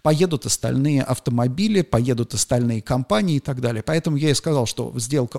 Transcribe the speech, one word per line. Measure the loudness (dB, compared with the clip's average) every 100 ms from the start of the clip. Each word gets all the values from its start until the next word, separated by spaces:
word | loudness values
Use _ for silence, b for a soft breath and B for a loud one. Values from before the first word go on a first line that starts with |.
поедут | 0 2 2 0 -4
остальные | -4 0 0 2 2
автомобили, | 0 -2 0 0 0 0 2 2
поедут | 2 0 0 -2 -2
остальные | -4 0 0 0 -2
компании | -2 -2 0 0 2 0
и |
так | -2 -4
далее. | -4 -4
Поэтому | -2 -2 0 0
я | 2
и |
сказал, | 0 0 0 0
что | -4 -6 -6
сделка | -2 -2 -2